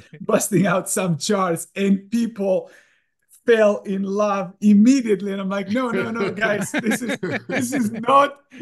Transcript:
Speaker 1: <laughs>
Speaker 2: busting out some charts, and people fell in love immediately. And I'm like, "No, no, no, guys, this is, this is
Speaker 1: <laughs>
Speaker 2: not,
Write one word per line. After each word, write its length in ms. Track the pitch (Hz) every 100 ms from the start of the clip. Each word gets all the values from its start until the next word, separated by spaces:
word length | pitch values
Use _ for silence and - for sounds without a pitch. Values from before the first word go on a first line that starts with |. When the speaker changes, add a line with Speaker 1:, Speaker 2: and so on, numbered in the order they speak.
| -
Speaker 1:
<laughs> 120 | 151
Speaker 2:
busting 460 | 185 214 - 185 185
out 200 | 185 175
some 300 | - 185 160
charts, 500 | - 202 185 170 - -
and 340 | 196 196 196
people 580 | 233 226 214 196 185 - - _ _ _ _ _ _ -
fell 340 | 226 208 208
in 220 | 208 196
love 500 | 196 196 208 196 180 -
immediately. 720 | 208 202 226 269 226 196 202
And 100 | 196
I'm 80 | 190
like, 200 | 196 190
"No, 200 | 226 254
no, 220 | - 226
no, 200 | 226 196
guys, 400 | - 220 208 196
this 280 | 302 226 233
is, 160 | 240 269 180 240 -
this 260 | 262 247
is 180 | 277 214
Speaker 1:
<laughs> 160 | 220 233
Speaker 2:
not, 300 | 277 285 - _ -